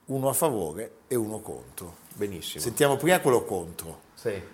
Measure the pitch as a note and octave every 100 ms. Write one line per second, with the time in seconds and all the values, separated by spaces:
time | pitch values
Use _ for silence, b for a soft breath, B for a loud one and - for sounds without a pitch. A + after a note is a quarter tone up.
0 | - C3 C3+ - D#3+ A2 D#2+ E2 A2+ -
1 | - B2 G#2+ G#2+ G#2+ B1+ B1 - F2 E2
2 | - - G#2 F2 - D#2+ A2+ A2 C#3+ C#3
3 | D3+ F3+ D3+ A#2 - F#2 E2+ E2 D#2+ D#2
4 | - - A#2 G2 -